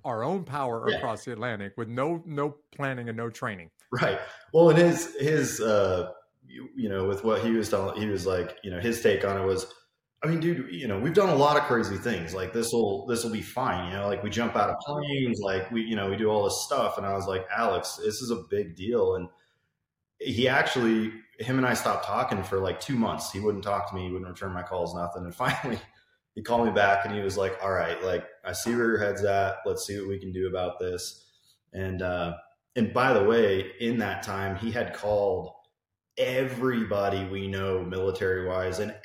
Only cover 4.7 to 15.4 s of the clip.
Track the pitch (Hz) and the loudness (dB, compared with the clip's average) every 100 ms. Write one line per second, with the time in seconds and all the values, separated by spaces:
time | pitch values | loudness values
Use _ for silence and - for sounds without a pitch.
4.7 | 160 170 - - - 143 151 131 - 110 | 10 8 4 -2 -2 0 2 0 0 2
5.7 | 104 95 90 87 - _ _ - - 131 | 4 4 2 -2 -8 _ _ -20 -16 -14
6.7 | - 110 95 95 98 110 104 113 113 101 | -6 -2 0 0 0 2 2 4 2 2
7.7 | 101 95 - 107 98 92 90 87 - 98 | 0 0 -2 -2 0 0 0 -2 -6 -8
8.7 | 87 113 117 110 98 98 98 95 92 - | -4 -2 2 2 4 2 0 2 0 -2
9.7 | - _ _ _ - 156 165 165 165 - | -14 _ _ _ -6 -2 0 0 0 -4
10.7 | 170 123 98 135 170 190 143 147 147 - | -6 -4 -2 2 4 4 6 6 6 4
11.7 | 117 98 95 120 98 82 92 92 117 113 | 2 2 -2 -2 -2 -4 -4 -4 -2 0
12.7 | 117 107 98 - 113 117 107 87 123 131 | 2 2 0 -2 -2 -2 -4 -6 -4 -2
13.7 | 90 87 95 101 98 104 110 117 117 101 | -2 -2 -2 -2 -2 -2 -2 0 2 2
14.7 | - - 147 143 139 127 107 | 0 -4 -6 -2 0 0 0